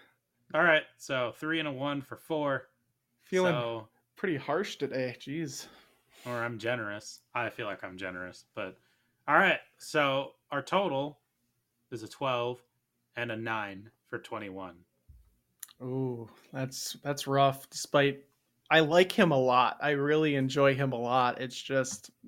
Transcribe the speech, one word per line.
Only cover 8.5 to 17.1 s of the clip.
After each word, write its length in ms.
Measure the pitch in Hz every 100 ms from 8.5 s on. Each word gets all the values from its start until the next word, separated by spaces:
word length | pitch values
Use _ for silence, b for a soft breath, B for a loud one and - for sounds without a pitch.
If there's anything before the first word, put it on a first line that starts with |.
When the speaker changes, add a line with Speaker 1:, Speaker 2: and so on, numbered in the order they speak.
Speaker 1:
but 240 | - 95 - _ _ _ _ -
all 60 | 156
right. 240 | 190 156 - _
So 560 | - 156 143 135 139 - _
our 100 | 143
total 580 | 135 185 196 135 147 147 _ _ _ _ _ _ _
is 120 | 120
a 40 | 110
twelve 540 | - 135 123 120 123 _ _ _ _ _ -
and 160 | 120
a 40 | 113
nine 520 | 113 113 101 95 107 _ _
for 120 | 113
twenty-one. 560 | - 110 104 95 92 85 _ _ - - _ _ _ _ - -
Speaker 2:
Ooh, 480 | 127 131 131 120 110 b b
that's, 460 | 135 135 - - -
that's 240 | 143